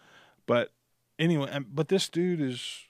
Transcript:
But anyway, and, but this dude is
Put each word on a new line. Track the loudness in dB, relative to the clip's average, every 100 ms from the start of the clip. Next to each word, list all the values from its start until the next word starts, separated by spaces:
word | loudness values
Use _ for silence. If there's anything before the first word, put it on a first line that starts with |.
| _ -20 -20 _ 0
But | 2 0 _ _ _ _ 0
anyway, | 2 2 0
and, | -4 -6
but | -4 0
this | 0 0
dude | 0 0 0
is | -2 -4 -10 -14